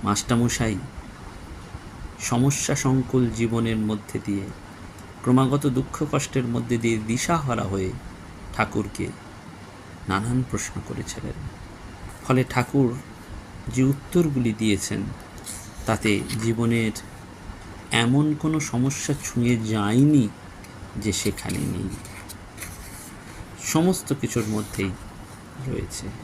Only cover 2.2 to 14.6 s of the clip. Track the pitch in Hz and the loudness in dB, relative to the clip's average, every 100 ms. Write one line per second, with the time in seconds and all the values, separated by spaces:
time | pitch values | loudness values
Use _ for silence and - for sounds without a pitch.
2.2 | - 120 131 139 - 143 135 131 123 131 | 0 4 4 4 2 2 4 4 4 4
3.2 | 120 110 117 117 113 110 107 107 101 - | 4 4 2 4 2 2 2 0 -2 -6
4.2 | - 98 98 - - - - - - - | -2 -2 -2 -10 -14 -16 -16 -16 -16 -6
5.2 | - 127 131 139 143 127 - - 151 147 | 4 6 6 4 2 2 0 -2 0 0
6.2 | 143 135 123 120 120 120 117 113 110 120 | 0 0 0 0 0 2 2 2 2 0
7.2 | - 170 139 117 92 98 92 - - - | 2 2 2 0 0 0 0 -4 -10 -14
8.2 | - - - - - - 101 - 92 - | -16 -14 -12 0 2 2 -2 -2 -6 -6
9.2 | - - - - - - - - - 95 | -14 -16 -16 -16 -16 -16 -16 -12 0 0
10.2 | 113 123 123 104 - - - - - - | 4 2 2 -2 -4 -8 -6 -6 -6 -6
11.2 | - - - - - - - - - - | -8 -6 -8 -10 -14 -14 -14 -14 -14 -14
12.2 | - 127 127 - 123 139 127 123 - - | 2 4 4 2 2 4 4 2 -8 -16
13.2 | - - - - - 120 131 139 - 175 | -14 -14 -14 -12 -6 2 4 2 2 2
14.2 | 160 139 120 107 | 4 4 2 2